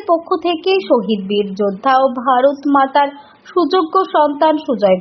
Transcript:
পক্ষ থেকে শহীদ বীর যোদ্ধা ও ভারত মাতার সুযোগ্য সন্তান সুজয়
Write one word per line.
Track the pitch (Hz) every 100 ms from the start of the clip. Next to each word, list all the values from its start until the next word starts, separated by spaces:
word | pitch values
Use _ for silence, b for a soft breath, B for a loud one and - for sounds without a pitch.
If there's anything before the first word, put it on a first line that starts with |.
| 415
পক্ষ | 330 330 359 339
থেকে | 330 381 381 381
শহীদ | 262 190 214 190
বীর | 202 202 190
যোদ্ধা | 202 190 269 262
ও | 269 254
ভারত | 247 247 269 285 285 277
মাতার | 269 285 285 285 B B -
সুযোগ্য | - 320 370 320 381 370 339
সন্তান | 294 285 311 311 302
সুজয় | 220 196 185